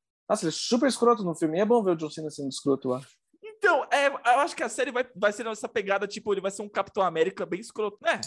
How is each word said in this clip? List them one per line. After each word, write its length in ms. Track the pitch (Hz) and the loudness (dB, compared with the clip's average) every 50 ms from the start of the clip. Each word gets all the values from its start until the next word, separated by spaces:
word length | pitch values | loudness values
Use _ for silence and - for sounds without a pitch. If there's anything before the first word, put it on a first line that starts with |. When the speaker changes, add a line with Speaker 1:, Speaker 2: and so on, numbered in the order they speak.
| _ _ _ _ _ - | _ _ _ _ _ -2
Speaker 1:
Nossa, 160 | 214 208 190 | -2 0 0
ele 60 | 160 | -2
é 20 | - | -4
super 320 | - - - 226 240 294 | -4 -2 0 2 4 4
escroto 380 | 262 - - 233 240 233 220 196 | 2 2 4 4 4 4 2 0
no 100 | 175 156 | -4 -4
filme. 220 | - 170 156 160 | -2 -2 0 2
E 40 | 180 | 2
é 20 | 214 | 2
bom 180 | 214 240 233 | 4 4 4
ver 100 | 196 185 | 4 2
o 40 | 170 | 0
John 140 | 160 160 147 | 0 -2 -8
Cena 180 | - 160 156 151 | -8 -8 -10 -10
sendo 200 | - - 139 135 | -8 -8 -8 -8
escroto, 380 | 135 - - 143 135 135 - 127 | -6 -4 0 0 0 0 0 -4
eu 40 | 127 | -4
acho. 120 | 131 139 - _ _ _ _ _ _ | -4 -6 -14 _ _ _ _ _ _
Speaker 2:
Então, 420 | - 440 427 - - 370 330 262 - - | -20 -20 -6 0 2 4 4 4 2 0
é, 180 | - 285 277 277 | 2 2 2 2
eu 320 | - - - 240 254 269 | 0 0 4 4 4 6
acho 140 | 294 339 - | 4 2 -2
que 80 | - | -6
a 60 | 302 226 | -6 -6
série 240 | - 294 254 277 | -2 -2 -2 -2
vai, 140 | 233 247 247 - - | -2 -2 -4 -4 -2
vai 160 | 180 208 208 | 0 0 2
ser 140 | 208 220 226 | 2 0 -6
essa 200 | 226 220 - - | -6 -6 -6 -6
pegada, 400 | 220 - 226 190 190 196 202 202 | -4 -4 -2 0 0 0 0 -2
tipo, 260 | 196 - 220 - 214 196 | -4 -8 -6 -4 -2 -2
ele 80 | 196 | 0
vai 80 | 175 196 | -2 -4
ser 100 | 196 - | -4 -6
um 80 | 208 208 | -10 -6
Capitão 340 | 208 208 196 - - 202 | -4 -4 -4 -2 0 0
América 440 | 190 175 160 160 165 196 190 - 185 | 0 2 4 2 2 2 0 -4 -6
bem 120 | 165 175 185 | -6 -6 -8
escroto, 360 | 226 - - 226 214 202 202 - | -8 -10 -6 -4 -4 -4 -4 -4
né? 180 | - 339 294 196 - | -2 0 0 0 0